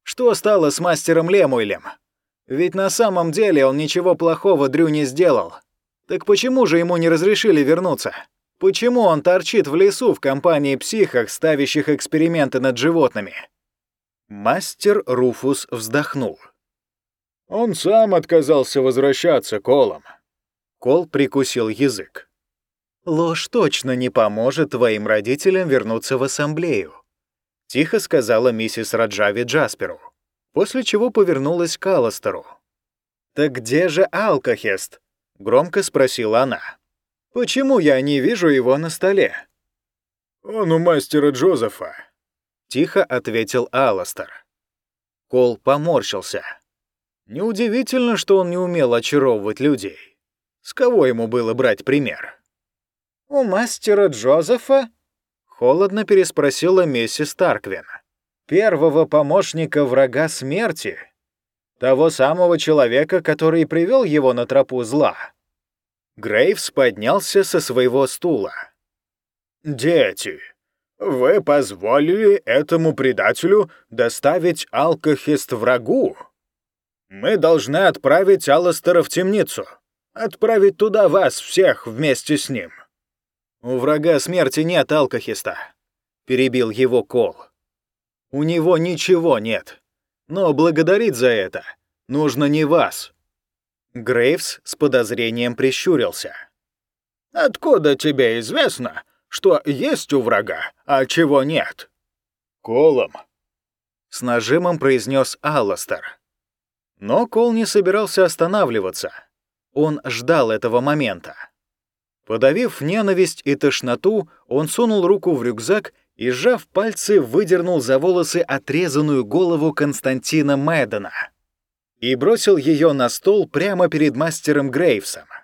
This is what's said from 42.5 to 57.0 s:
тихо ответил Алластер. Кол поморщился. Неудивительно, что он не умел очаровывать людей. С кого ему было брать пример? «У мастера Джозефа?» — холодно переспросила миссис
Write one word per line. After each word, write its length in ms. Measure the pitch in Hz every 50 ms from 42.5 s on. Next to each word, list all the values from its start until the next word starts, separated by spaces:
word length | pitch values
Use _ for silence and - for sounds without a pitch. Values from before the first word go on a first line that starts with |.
| _ _ _
тихо 360 | _ - 127 165 165 - 196 180
ответил 680 | _ 127 123 - 123 110 117 113 104 - 127 117 -
Алластер. 760 | - 127 139 120 101 95 87 - - - 87 - - - _ _ _ _ _ _ _ _ _ _ _ _ _ _ _ _ _
Кол 300 | _ - 127 127 120 117
поморщился. 840 | - _ 131 139 147 151 170 165 131 - - - 95 90 - - 87 - - - _ _ _ _ _ _ _ _ _ _ _ _ _ _
Неудивительно, 920 | _ 107 151 202 226 226 196 240 220 208 254 262 - 254 254 247 240 226
что 200 | 185 - - 196
он 140 | 190 185 175
не 60 | 175
умел 360 | 180 185 175 175 165 139 123 120
очаровывать 680 | 117 113 - 147 147 135 131 117 107 98 107 107 -
людей. 600 | 127 151 143 117 101 95 - - - _ _ _ _ _ _ _ _ _ _ _
С 140 | _ - -
кого 320 | - 262 247 240 202 147
ему 200 | 127 120 113 113
было 280 | 110 117 123 117 113 113
брать 280 | 123 127 120 104 - -
пример? 560 | - 135 143 139 107 76 - - - - _ _ _ _ _ _ _ _ _ _ _ _ _ _ _ _ _ _ _
«У 140 | 285 277 262
мастера 680 | 208 185 202 247 220 - - - 220 208 202 202 185
Джозефа?» — 800 | 135 110 107 127 143 165 160 170 247 233 - - 269 269 254 226 _ _ _ _ _ _ _ _ _ _ _ _ _
холодно 500 | _ 120 123 139 170 196 190 196 220 208
переспросила 840 | - 208 190 180 - - - 143 139 131 - 156 175 190 185 180
миссис 500 | 156 135 120